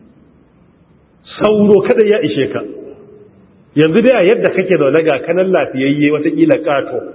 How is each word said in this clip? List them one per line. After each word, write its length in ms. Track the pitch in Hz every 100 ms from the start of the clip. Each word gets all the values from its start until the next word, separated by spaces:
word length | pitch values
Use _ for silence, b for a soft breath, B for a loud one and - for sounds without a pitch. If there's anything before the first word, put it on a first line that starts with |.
| _ _ _ _ _ _ _ _ _ _ _ _ - -
sauro 380 | 208 214 208 196
kada 240 | - 233 208
ya 160 | 185
ishe 240 | 147 143 127
ka. 80 | 117 - - - - - - - _ _ _ _ 143
Yanzu 240 | 160 202
dai 140 | 240 240
a 60 |
yadda 260 | 180 226 180 185
kake 200 | 190 165
zaune 260 | 139 156
ga 140 | 160 131
kanan 320 | 165 175 190
lafiyayye 580 | 170 135 131 139 147 147
watakila 480 | 151 156 151 160 127
kato. 400 | 156 139 - 117 -